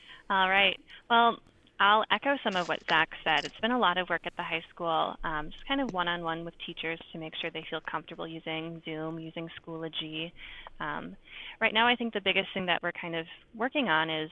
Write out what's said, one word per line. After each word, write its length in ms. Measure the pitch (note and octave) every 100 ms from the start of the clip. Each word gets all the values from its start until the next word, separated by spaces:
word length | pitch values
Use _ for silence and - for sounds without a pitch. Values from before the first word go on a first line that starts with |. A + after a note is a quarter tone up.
| - - -
All 200 | G3 F#3
right. 280 | G3 G3 - - - -
Well, 280 | A#3 A#3 - - _ _ -
I'll 240 | G3+ G#3+ G#3
echo 240 | G#3 C#4 C#4
some 120 | G#3+ F#3
of 120 | E3
what 120 | - -
Zach 200 | D#3+ D#3+ -
said. 220 | E3 D3+ D3
It's 140 | -
been 100 | A3+
a 60 | B3
lot 180 | F#3+ F3+
of 120 | F3+
work 120 | E3 E3+
at 100 | -
the 60 |
high 200 | - E3 -
school, 460 | - E3+ D#3+ F#2 -
um, 280 | E3 D#3 D#3
just 140 | - -
kind 120 | C#4
of 140 | B3+
one-on-one 500 | F#3 F3 F3 E3 E3
with 120 | E3+ - -
teachers 340 | E3+ D#3+ E3 -
to 60 | E3+
make 140 | D#3+ -
sure 100 | E3
they 140 | D#3+ D#3
feel 100 | D#3 -
comfortable 380 | D#3 D#3+ E3+ E3
using 540 | E3 E3 D#3+ E3 E3
Zoom, 360 | E3 D#3 D#3+ E3
using 280 | D#3+ E3+ E3 -
Schoology. 680 | - D#3+ D#3+ D#3 D#3 D#3 E3+ - - - - -
Um, 360 | D#3 D#3 D#3 G3+ - - - -
right 120 | A3
now, 140 | A3 A#3
I 80 | A#3+
think 180 | A#3
the 80 | G#3
biggest 260 | F#3+ F#3 F#3
thing 120 | G3 F3+
that 160 | E3
we're 100 | F3 -
kind 160 | F3 E3
of 100 | E3 - _ A3+
working 340 | B3+ D4+ A3+
on 200 | D#3 D#3+
is 200 | D#3 D#3